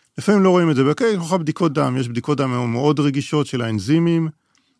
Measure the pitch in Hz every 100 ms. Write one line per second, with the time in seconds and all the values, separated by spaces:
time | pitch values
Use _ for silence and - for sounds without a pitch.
0 | _ - - 202 185 180 165 131 135 151
1 | 226 196 160 185 156 - 170 143 139 127
2 | 120 117 147 139 135 123 123 117 147 147
3 | 143 139 - 151 139 127 113 107 101 160
4 | 170 165 160 - _ _ _